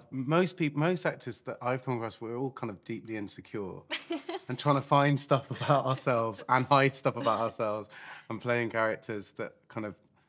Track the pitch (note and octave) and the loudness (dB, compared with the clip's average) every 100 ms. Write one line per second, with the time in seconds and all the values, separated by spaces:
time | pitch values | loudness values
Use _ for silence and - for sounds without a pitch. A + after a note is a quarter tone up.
0 | - C3 B2+ E3 F#3 - D#3 D3 D#3+ F3+ | -4 -6 2 4 2 2 -2 2 2 2
1 | E3 - - A#2 - A2+ B2 B2+ C3+ A#2+ | 0 -4 -6 -10 -10 -6 -2 -2 -2 -4
2 | A2+ - A2+ A#2+ C3+ C3 A#2 F#2+ - A#2 | -4 -6 -8 -4 -6 -4 -8 -8 -8 -10
3 | G2 A2 G2+ - - A2+ F#2+ F2 - - | -6 -6 -6 -10 -10 -8 -6 -8 -8 -8
4 | - D#4+ - F#4 - C3 D3 C#3 - C#3+ | -6 -8 -6 -10 -8 -2 2 2 4 4
5 | C#3+ C#3+ - C3+ - - C3+ C#3+ B2+ C3 | 6 4 2 0 0 -4 2 4 4 0
6 | - A#2+ A2+ G#2+ - B2+ B2 C#3 C3+ - | 0 0 0 -4 2 2 6 6 6 4
7 | C#3 - A#2 G#2+ A2+ - A2 G#2+ G2+ - | 0 0 2 2 0 -2 -2 -4 -6 -14
8 | - - - A2 B2 A#2+ A#2 A2+ A2 A2 | -16 -16 -10 -6 0 0 0 2 0 0
9 | - A2 G2 - G#2+ - _ - G#2+ - | -4 -6 -6 -8 -10 -10 _ -8 -8 -8
10 | _ _ | _ _